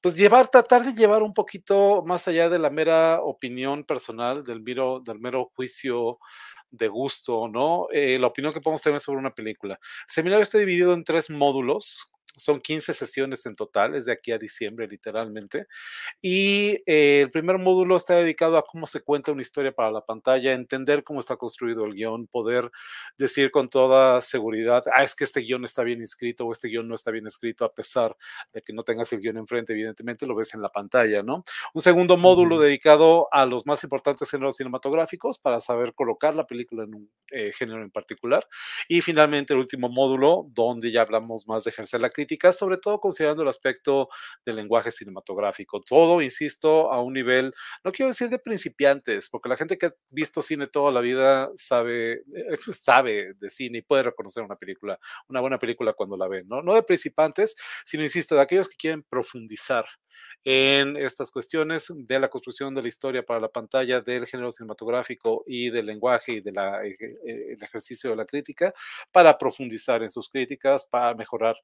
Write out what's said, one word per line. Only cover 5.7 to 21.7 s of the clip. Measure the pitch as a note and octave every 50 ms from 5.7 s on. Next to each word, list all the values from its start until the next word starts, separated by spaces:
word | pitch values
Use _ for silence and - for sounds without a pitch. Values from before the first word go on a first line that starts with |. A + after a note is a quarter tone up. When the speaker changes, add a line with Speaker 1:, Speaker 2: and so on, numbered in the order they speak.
| - - - C3+ A#2+ A#2+ A#2 A2+ A#2+ - - - - - - - - - _ _
Speaker 1:
de | - A2+ A2+ G#2+
gusto, | G2+ A#2 C3 C#3 - - - - A#2+ A2+ A#2 A2+
¿no? | G#2+ A#2 C#3 D#3+ E3+ F3+ F3 - -
Eh, | D3 C#3+ C3 C3 B2+
la | B2+ B2
opinión | - - C3+ D#3 D3
que | D#3+ -
podemos | D#3+ D#3 D3+
tener | - D3+ D3 C#3+
sobre | - - C#3 C3+
una | C3+ C3+
película. | - - A2 A2 G#2+ - - G2 F#2+
El | - - - - - - - -
seminario | E3 D#3+ F3+ G3 G#3+ G#3
está | G3+ -
dividido | G#3+ G#3 F#3+ F3 F3 F3+ F3+ F3+
en | E3+ E3
tres | - D#3 E3+ D3+ -
módulos. | D#3 D3 C#3+ C#3+ C3+ C3+ B2+ B2 D#3 G#3 - - - - - - _ _ _ - -
Son | - - - D3 C3+
quince | - - D#3 D#3 - - D#3
sesiones | - C3 - - C#3 C3+ C3+ C3 - -
en | B2 G2+
total, | - A2 - - G#2 G2+ A#2+ D3
es | C#3+ A#2
de | A#2+ A#2
aquí | - - A#2+
a | A2+ G#2+
diciembre, | A2+ G#2+ - - A2+ G2+ A2+ A#2 A2+
literalmente. | G2 G#2 - - A2 G#2 A2 A2+ A2 G#2+ G#2+ G2+ G2 - D3 G3+ - - - - - - - - - - _ -
Y, | F#3 F3+ F#3+ G3 G3+ G3+ G3+ G3+ G#3 G#3 F#3 -
eh, | - D#3 D3+ D3 C#3+ C#3+ C#3+ C#3+
el | C3 -
primer | D#3+ D#3 F3+ F#3 F#3
módulo | F#3 F#3 F#3 F#3 F#3 F3+ F#3
está | F3 - - F3+
dedicado | F3 E3+ E3 D#3 - D#3+ E3 E3
a | D#3+ -
cómo | - - E3 D#3
se | - - C3+ -
cuenta | - D3 C#3+ C3 - D3
una | C3+ B2+
historia | - - D3 C#3 C3+ B2+
para | - A#2 A2
la | A2 A2 -
pantalla, | - A2+ A2 - C3 C3 C3 B2 C3 C3
entender | B2+ B2 - C3+ C3 C3 C#3 D3 C#3+ C#3
cómo | - D3+ C3+
está | A#2+ - B2+
construido | - B2+ A2+ - - B2 A#2